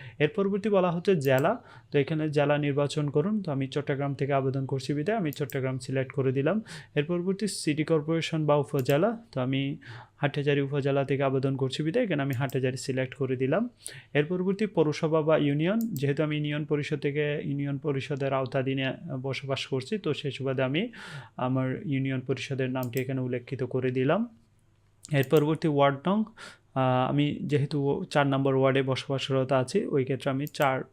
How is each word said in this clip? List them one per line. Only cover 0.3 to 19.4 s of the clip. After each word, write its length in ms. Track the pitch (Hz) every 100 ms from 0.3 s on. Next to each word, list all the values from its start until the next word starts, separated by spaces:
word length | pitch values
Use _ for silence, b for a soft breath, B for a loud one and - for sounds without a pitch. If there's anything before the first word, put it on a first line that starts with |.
| 170 196 202 214
বলা 220 | 196 180
হচ্ছে 260 | 170 175 190
জেলা, 460 | 135 131 151 240 B B -
তো 60 | 143
এখানে 320 | 139 160 156
জেলা 280 | 147 143 147
নির্বাচন 520 | 147 139 143 - 147
করুন, 320 | 139 170 214
তো 100 | 175
আমি 140 | 135 135
চট্টগ্রাম 480 | 147 139 139 143
থেকে 180 | 135 139
আবেদন 340 | 139 135 127 -
করছি 280 | 135 -
বিধায় 240 | 147 151 226
আমি 140 | 160
চট্টগ্রাম 460 | 135 143 139 131 131
সিলেক্ট 340 | - 131 131
করে 200 | - 131
দিলাম। 300 | 131 143 208 220 B B
এর 100 | -
পরবর্তী 420 | 147 175 180 190 214
সিটি 380 | - - 151
কর্পোরেশন 640 | 151 160 147 165 156 160 151
বা 100 | 147
উপজেলা, 680 | 143 143 131 143 202 226 -
তো 80 | 131
আমি 360 | 127 135 139 151 B B B _
হাটহাজারী 440 | 147 147 143 143
উপজেলা 440 | 139 143 139 139
থেকে 180 | 139 135
আবেদন 340 | 135 135 135 135
করছি 260 | 135 -
বিধায় 220 | 156 208
এখানে 180 | 240 147
আমি 120 | 139
হাটহাজারী 420 | 120 143 135 131 131
সিলেক্ট 380 | - 127 131
করে 220 | - 135 127
দিলাম। 340 | 131 165 240 B B 135 B
এর 100 | 143
পরবর্তী 420 | 151 180 185 196 208
পৌরসভা 560 | 170 151 147 160 160
বা 160 | 151 151
ইউনিয়ন, 400 | 147 143 160 226
যেহেতু 440 | 226 135 139 143
আমি 140 | 151 151
ইউনিয়ন 280 | 147 147
পরিষদ 340 | 151 147 143 151
থেকে, 420 | 147 143 147 147
ইউনিয়ন 340 | 151 143 143 139
পরিষদের 540 | 151 135 - 143 139
আওতাধীনে 600 | 135 131 139 131 135 131 - - 135
বসবাস 440 | 131 127